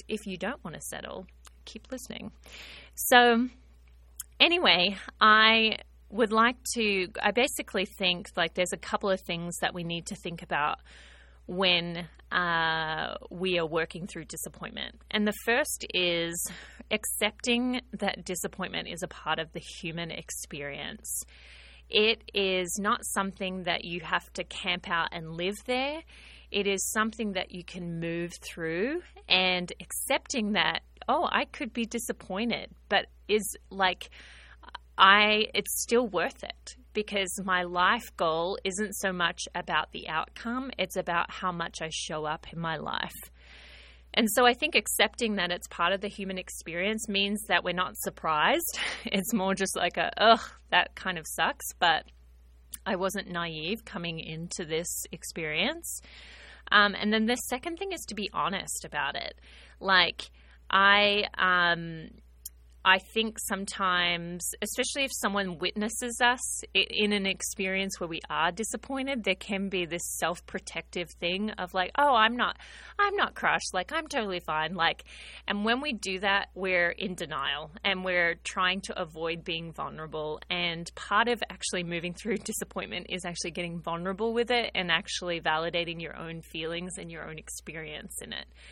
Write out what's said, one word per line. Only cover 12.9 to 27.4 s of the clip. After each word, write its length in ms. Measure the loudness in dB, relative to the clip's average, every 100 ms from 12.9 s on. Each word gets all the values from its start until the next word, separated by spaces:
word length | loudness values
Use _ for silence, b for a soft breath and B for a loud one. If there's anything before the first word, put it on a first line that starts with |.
| -2 -4 -6 -10
we 260 | -6 0 0
are 80 | 0
working 400 | 0 -2 -4 -10
through 180 | -10 -12
disappointment. 680 | -10 -12 -12 -12 -10 -10 -12 -4
And 180 | 0 2
the 60 | 0 0
first 380 | 2 2 -4 -4 0
is 560 | 2 2 0 -4 -6 B B B -4
accepting 880 | -4 -2 -2 -2 -2 0 0 0 -2 -6
that 300 | -4 -4 -4
disappointment 640 | -6 -6 -6 -6 -6 -6 -6
is 140 | -8
a 60 | -8
part 320 | -8 -4 -2
of 120 | -4
the 60 | -10
human 520 | -14 -10 -8 -6 -8
experience. 1120 | -10 -10 -12 -10 -10 -8 -8 -10 -10 -10 -10 -10 B B B B B -2
It 320 | 2 4 2 -2 -2
is 420 | 2 0 0 -2
not 240 | 0 0
something 600 | 0 -2 -2 -4 -6 -6
that 200 | -4 -4
you 180 | -4 -8
have 300 | -2 -2 -2
to 100 | -8
camp 440 | -8 -6 -4 -4 0
out 220 | 0 0
and 260 | -4 -8 -4
live 180 | -2 -4 -2
there. 380 | -2 -2 -4 -10 B B B B
It 160 | -2 0
is 240 | 0 0
something 420 | 2 0 0 -4
that 160 | -2